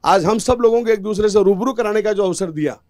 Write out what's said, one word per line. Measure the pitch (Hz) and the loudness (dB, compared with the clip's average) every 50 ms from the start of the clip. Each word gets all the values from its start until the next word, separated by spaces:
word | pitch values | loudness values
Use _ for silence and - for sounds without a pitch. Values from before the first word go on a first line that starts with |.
| - | 2
आज | 143 180 196 160 | 2 2 2 2
हम | 180 220 226 | 2 0 0
सब | - - 247 240 | 0 -2 -2 2
लोगों | 240 226 226 233 240 | 2 2 2 2 2
को | 220 | 0
एक | 220 208 190 | -2 -2 -2
दूसरे | 214 214 180 214 214 | -6 -4 -2 -2 2
से | 190 214 196 | 2 4 4
रूबरू | 190 202 180 226 269 262 | 4 2 2 0 -4 -2
कराने | 220 233 214 208 214 | -2 -4 -2 -2 -2
का | 196 214 214 | -2 -2 -2
जो | 196 202 | 0 -2
अवसर | 185 170 - 196 175 | -2 -2 -4 -6 -8
दिया | 160 151 151 143 113 - _ | -6 -4 -4 -4 -6 -8 _